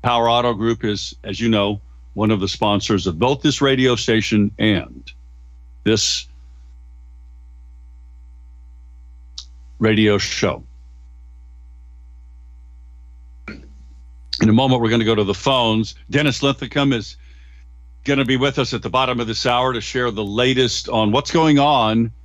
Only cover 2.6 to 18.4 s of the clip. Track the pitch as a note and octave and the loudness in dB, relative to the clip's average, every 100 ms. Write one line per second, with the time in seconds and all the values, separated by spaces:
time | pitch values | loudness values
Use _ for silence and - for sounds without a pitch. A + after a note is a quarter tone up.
2.6 | G#2+ G2+ - G2+ F#2 D#2+ A#2+ C#3 D3+ C#3 | 0 0 0 0 0 -2 -2 0 -2 0
3.6 | C#3 C3 B2+ A#2 - A2 G#2 G#2+ G2+ - | 0 2 2 0 0 0 2 0 0 0
4.6 | A2 G2 - - - - - - - - | 0 0 -4 -16 -20 -20 -20 -20 -20 -20
5.6 | - - G#2 G#2+ - - - - - - | -20 -6 -2 0 -2 -6 -10 -20 -20 -20
6.6 | - - - - - - - - - - | -20 -20 -20 -20 -20 -20 -20 -20 -20 -20
7.6 | - - - - - - - - - - | -20 -20 -20 -20 -20 -20 -20 -20 -20 -20
8.6 | - - - - - - - - - - | -20 -20 -20 -20 -20 -20 -20 -20 -20 -20
9.6 | - - A2 A2 G#2+ G2+ - - F#2+ C2+ | -20 0 2 4 4 2 -2 -2 -2 -4
10.6 | - - - - - - - - - - | -12 -20 -20 -20 -20 -20 -20 -20 -20 -20
11.6 | - - - - - - - - - - | -20 -20 -20 -20 -20 -20 -20 -20 -20 -20
12.6 | - - - - - - - - - - | -20 -20 -20 -20 -20 -20 -20 -20 -18 -20
13.6 | - - - - - - - - A2 A2 | -20 -20 -20 -20 -20 -20 -14 0 4 4
14.6 | C3+ B2+ A2+ A#2 A2 A2 G2 G2 - C3 | 4 2 2 2 2 2 2 0 0 2
15.6 | A#2 A2 A2 - - C#3+ D3+ B2+ C#3 C3+ | 2 0 -2 -8 -4 0 0 0 -2 -2
16.6 | B2 D3 C#3 A#2+ G#2 - - - - - | -4 0 0 0 -4 -16 -20 -20 -20 -20
17.6 | - - - - - C#3 C3 C3 | -20 -20 -20 -10 -4 -2 0 0